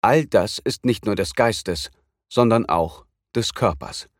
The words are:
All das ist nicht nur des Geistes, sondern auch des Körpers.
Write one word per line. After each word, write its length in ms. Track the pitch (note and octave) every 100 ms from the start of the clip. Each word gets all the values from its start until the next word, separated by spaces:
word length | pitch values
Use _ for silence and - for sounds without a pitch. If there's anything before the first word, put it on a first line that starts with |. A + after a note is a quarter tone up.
All 240 | G#2+ D3+ D3
das 320 | G#2 F2 -
ist 280 | - - B2+
nicht 200 | A2+ G#2+
nur 100 | F#2+
des 200 | G2 -
Geistes, 540 | A#2 G#2+ - E2+ - _ _ _ _
sondern 380 | - A#2+ A#2 -
auch 400 | E2 E2+ - _ _ _
des 200 | A#2+ A2+
Körpers. 560 | - A#2 D2+ - - -